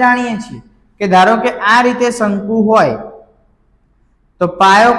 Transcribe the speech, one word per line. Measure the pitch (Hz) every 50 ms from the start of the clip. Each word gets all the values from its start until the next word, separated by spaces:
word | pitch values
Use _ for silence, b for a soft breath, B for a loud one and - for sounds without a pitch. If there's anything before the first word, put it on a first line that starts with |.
જાણીએ | 254 247 247 247 247 240 226 196 -
છીએ | - 131 117 - _ _ _ _ _ _ _
કે | 208 190 180
ધારો | 185 185 208 226 220 226
કે | 240 - - 196 208
આ | 226 247 247
રીતે | 247 247 247 247 240
શંકુ | 240 - 214 208 202 196 196 202 226 226 202
હોય | 214 220 214 170 135 110 - - - - - - _ _ _ _ _ _ _ _ _ _ _ _ _ _ _ _ _ _ _ _ _ _ _
તો | 180 170 175 -
પાયો | 190 190 196 208 226 240 240